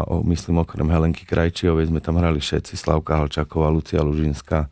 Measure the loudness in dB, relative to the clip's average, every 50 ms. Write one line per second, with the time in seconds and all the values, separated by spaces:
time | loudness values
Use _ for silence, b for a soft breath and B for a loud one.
0 | 0 0 -2 -2 0 0 0 -2 0 0 0 0 0 0 -2 -2 0 2 2 4
1 | 4 2 0 -2 -4 -2 0 0 2 0 0 0 0 2 2 2 2 0 0 -2
2 | -2 0 0 2 2 2 0 0 -2 -2 -2 -4 -4 -6 -12 -8 -2 0 0 0
3 | 0 0 0 0 0 -2 -2 -4 -4 -2 -2 0 2 2 2 0 0 -2 -2 0
4 | 0 0 0 0 0 0 -2 -4 -4 -2 -2 -2 -2 -2